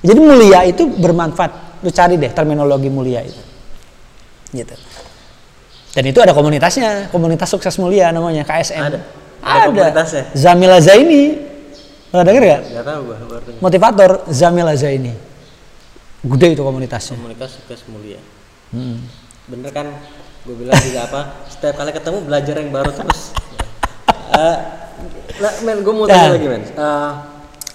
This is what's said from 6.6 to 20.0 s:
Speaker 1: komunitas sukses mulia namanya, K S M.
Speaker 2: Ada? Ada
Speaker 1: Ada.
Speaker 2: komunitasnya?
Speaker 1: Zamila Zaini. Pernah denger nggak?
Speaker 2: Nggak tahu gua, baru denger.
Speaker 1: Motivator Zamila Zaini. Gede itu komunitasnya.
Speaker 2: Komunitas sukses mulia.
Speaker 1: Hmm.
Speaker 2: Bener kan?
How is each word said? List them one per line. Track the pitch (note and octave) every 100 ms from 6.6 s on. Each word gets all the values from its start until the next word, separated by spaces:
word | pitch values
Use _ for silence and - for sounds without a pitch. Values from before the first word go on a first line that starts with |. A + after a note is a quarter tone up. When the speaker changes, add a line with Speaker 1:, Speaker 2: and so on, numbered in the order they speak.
| E3+ C4+ A3+ G3+ G3+
Speaker 1:
komunitas | F3 E3 E3 F3
sukses | F#3+ F#3 E3
mulia | F3+ G3 F3
namanya, | E3 E3+ D#3 D3
K | D#3+
S | -
M. | D#3+
Speaker 2:
Ada? | D3 - - - - -
Ada | -
Speaker 1:
Ada. | A#4 G#4
Speaker 2:
komunitasnya? | G#3 E3 D#3+ E3 D3+ C3 C#3
Speaker 1:
Zamila | E3 F3 F#3 F#3
Zaini. | D#3+ G#3 E4 C#4+ D4 D4+ - - - - - - -
Pernah | F3+ F3
denger | B3
nggak? | G3+ C#3+ C3+
Speaker 2:
Nggak | A#2+ B2
tahu | D3+ B2
gua, | A2 A#2
baru | A#2
denger. | - -
Speaker 1:
Motivator | F#3 F3 A3+ G3+ F#3 F#3 -
Zamila | C3+ E3+ F3 E3+ D3
Zaini. | C#3+ C3+ B2 G#2+ - - - - - - - - - -
Gede | B2+ C3 F3
itu | D3
komunitasnya. | C3+ C3 B2+ A#2 - B2
Speaker 2:
Komunitas | A#2 A2+ C3 -
sukses | - A#2 -
mulia. | G#2+ G#2 F#2+ - _ _ _ _
Speaker 1:
Hmm. | A#2 B2+ A#2 B2 - - - -
Speaker 2:
Bener | B2 C#3
kan? | D3 D3 C#3+